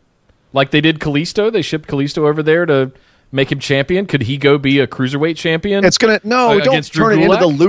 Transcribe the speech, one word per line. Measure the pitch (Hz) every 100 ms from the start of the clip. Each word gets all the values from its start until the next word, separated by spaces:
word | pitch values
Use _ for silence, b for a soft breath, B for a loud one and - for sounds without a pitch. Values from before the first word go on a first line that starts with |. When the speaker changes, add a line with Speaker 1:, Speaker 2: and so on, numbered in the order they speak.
| _ _ _ _ _
Speaker 1:
Like | 135 139
they | 151
did | 156 156
Kalisto? | 156 143 170 - 214
They | 226
shipped | 143 156 -
Kalisto | 139 143 - 151
over | 151
there | 151 165 170
to | 139 131 b b b b
make | 135 135
him | 143
champion. | - 139 139 180 202
Could | 143
he | 113 139
go | 139 143
be | 135 139
a | 127
cruiserweight | - 127 139 160 160
champion? | 170 160 202 196 185
Speaker 2:
It's | -
gonna, | 220 214 208
no, | 247 240
Speaker 1:
Uh, | 202
Speaker 2:
don't | 226
Speaker 1:
against | 160 147
Drew | 156 220
Speaker 2:
turn | 202
it |
into | 165 185
the | 180
Speaker 1:
Gulak? | 143